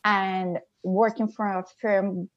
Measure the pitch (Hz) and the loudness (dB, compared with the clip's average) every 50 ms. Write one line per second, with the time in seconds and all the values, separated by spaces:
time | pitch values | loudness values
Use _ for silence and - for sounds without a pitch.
0 | - 208 208 196 190 190 190 190 185 180 175 - - _ _ _ - 185 185 196 | 4 2 2 2 0 0 -2 -2 -2 -2 -4 -6 -8 _ _ _ -4 -2 2 4
1 | 226 220 214 - 220 214 - - 214 202 190 185 185 - _ _ - 214 202 196 | 4 2 2 -2 -4 -4 -2 -2 -2 -2 -2 -2 -6 -8 _ _ -2 0 2 2
2 | 196 202 190 180 180 - _ | 0 -2 -4 -6 -8 -10 _